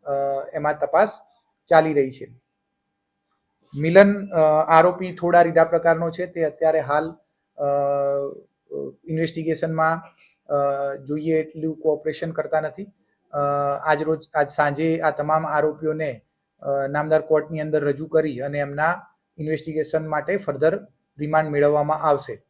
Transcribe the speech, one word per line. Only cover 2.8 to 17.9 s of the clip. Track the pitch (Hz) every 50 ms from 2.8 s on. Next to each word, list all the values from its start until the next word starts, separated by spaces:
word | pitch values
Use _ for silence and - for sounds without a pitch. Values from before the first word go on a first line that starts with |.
| _ _ _ _ _ _ _ _ _ _ _ _ _ _ _ _ _ _ - 139
મિલન, | 151 165 170 190 202 202 202 202 196 202
અ, | - 165 156 156 151 156 160 -
આરોપી | 165 160 165 180 180 180 190 185
થોડા | 180 - 175 170 170 175
રીઢા | 175 170 165 165 160
પ્રકારનો | 165 170 160 165 170 165 160 170 165
છે. | 165 - 180
તે | 175 - 170
અત્યારે | 160 151 - - 160 160 156 160
હાલ, | 135 135 147 151 160 165 165 _ _ _ _ _ _ _ _
અ, | - 143 143 139 143 139 139 143 143 139 139 139 139 139 139 139 - - _ _ _ _ _ - - - 135 - _ _ -
ઇન્વેસ્ટિગેશનમાં, | 160 160 165 160 - 170 160 165 160 156 - 160 160 160 160 160 165 175 - - _ _ _ _ _ _ _
અ, | - 143 143 143 139 139 139 139 139 139
જોઈએ | 139 135 131 147 156 151 160 160 156
એટલું | 156 156 - 160 156 160 156
કોઓપરેશન | 156 - 160 151 151 - 160 156 - 170 165
કરતા | 165 - 147 - - 156
નથી. | 156 151 151 - 202 - _ _ _ _ _ _ _ _
અ, | - 147 143 143 143 143 143 143 139 139 151
આજ | 156 151 147
રોજ, | 156 151 160 156 - _ -
આજ | 151 147 143
સાંજે | - - 151 143 143 143 160 165 160 165
આ | 160 156
તમામ | - - 147 151 156 156 160
આરોપીઓને, | 151 151 151 147 156 151 151 160 151 156 156 160 143 120 123 _ _ _ _ _ _ _ _
અ, | - 139 139 139 139
નામદાર | 135 147 147 151 156 156 156
કોર્ટની | 156 - 160 151 151 156 160 156
અંદર | 151 156 151 151 147
રજૂ | 147